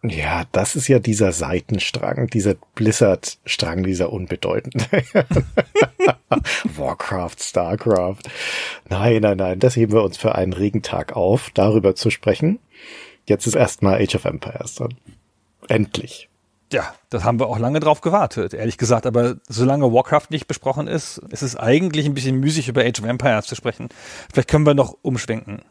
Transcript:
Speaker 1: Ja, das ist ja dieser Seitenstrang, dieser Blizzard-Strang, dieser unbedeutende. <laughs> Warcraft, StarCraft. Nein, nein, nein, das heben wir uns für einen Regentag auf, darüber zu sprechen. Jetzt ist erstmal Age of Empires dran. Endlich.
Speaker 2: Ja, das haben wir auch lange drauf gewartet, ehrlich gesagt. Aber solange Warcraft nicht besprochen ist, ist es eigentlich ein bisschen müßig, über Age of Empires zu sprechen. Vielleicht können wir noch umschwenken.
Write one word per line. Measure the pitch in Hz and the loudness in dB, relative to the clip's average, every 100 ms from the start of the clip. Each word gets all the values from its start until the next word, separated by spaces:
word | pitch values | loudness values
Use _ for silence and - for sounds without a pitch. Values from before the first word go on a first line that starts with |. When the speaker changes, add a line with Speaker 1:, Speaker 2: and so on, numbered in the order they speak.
Speaker 1:
Ja, | 120 80 76 85 85 | -4 -4 -4 -4 -2
das | - 98 156 | -2 -2 -4
ist | 127 | 2
ja | 131 | 4
dieser | 107 104 101 | 4 2 2
Seitenstrang, | 87 85 90 - 101 - - - 135 117 | 0 -2 -4 -2 -4 -2 -4 -4 -2 -2
dieser | 113 101 95 _ | 0 0 -2 _
Blizzard-Strang, | - 107 - 107 90 - - - - 85 85 | -2 0 4 4 4 -2 -14 -8 -4 -4 -2
dieser | 95 92 87 | -2 0 -2
unbedeutende. | 104 92 - 95 92 131 131 120 | -4 -6 -4 -2 -2 -4 -4 0
<laughs> | 202 - 214 143 - - - - 403 - _ 370 - _ 269 - - - 73 | -2 0 0 2 0 0 -2 0 2 2 _ 2 2 _ 0 0 -4 -6 -4
Warcraft, | 65 - - 92 87 - | -6 -6 -4 -4 -4 -8
StarCraft. | - - 87 107 - 98 90 98 - - - - - - - | -4 -2 0 -2 2 2 2 -4 -12 -10 -8 -8 -8 -12 -8
Nein, | 95 113 113 | 0 2 4
nein, | 104 95 | 4 2
nein, | 95 92 | 0 2
das | 127 123 | 2 4
heben | 113 | 4
wir | 110 | 4
uns | 101 - | 2 0
für | 113 | -2
einen | - 92 | 0 -2
Regentag | 90 104 107 - - - - | 0 0 0 -4 -6 -6 0
auf, | 92 120 - | 2 2 0
darüber | - 101 110 95 | 2 4 4 4
zu | 92 113 | 2 -2
sprechen. | - - 95 156 214 _ - - - - _ - | 0 0 2 0 -2 _ -20 -20 -20 -20 _ -2
Jetzt | 101 - | 0 2
ist | 151 | 2
erstmal | 120 - 98 95 | 0 2 2 2
Age | 101 - | 0 0
of | - | -4
Empires | - - - - | -6 -10 -10 -12
dran. | - 120 123 - - _ _ _ _ - | -8 -8 -8 -20 -20 _ _ _ _ -2
Endlich. | 113 104 - 127 - - _ _ _ _ | 0 0 -4 -10 -16 -20 _ _ _ _
Speaker 2:
Ja, | - - - _ | -4 -4 -12 _
das | 113 | -4
haben | 95 117 | 0 0
wir | 123 | 0
auch | 110 | 0
lange | 117 151 | 0 0
drauf | 151 151 | 2 2
gewartet, | 170 196 147 - 92 - | 2 0 0 -2 -6 -4
ehrlich | 110 - | -6 -2
gesagt. | 113 117 123 | 0 2 2
Aber | 120 120 127 _ | 2 2 -2 _
solange | 107 123 143 135 | 0 2 4 4
Warcraft | 117 - 147 - | 4 4 0 0
nicht | 156 - | -8 -6
besprochen | - - 135 151 | -6 -4 -4 -4
ist, | 156 - - - | -6 -6 -14 -14
ist | - | -8
es | 135 - | -8 -4
eigentlich | 113 139 185 151 147 | 2 4 4 0 0
ein | 139 | 0
bisschen | 131 131 | 0 0
müßig, | 139 156 123 | 0 0 -2
über | 120 | 0
Age | 117 - | 0 0
of | 107 | -4
Empires | 123 131 107 - | 0 2 0 -2
zu | |
sprechen. | - 123 - 123 - - - - | -6 -6 -6 -12 -16 -20 -20 -2
Vielleicht | - 127 | -2 2
können | 151 147 | 4 4
wir | |
noch | 139 127 - | 4 2 -2
umschwenken. | - 123 - 110 - 104 _ | -4 -4 -4 -8 -8 -14 _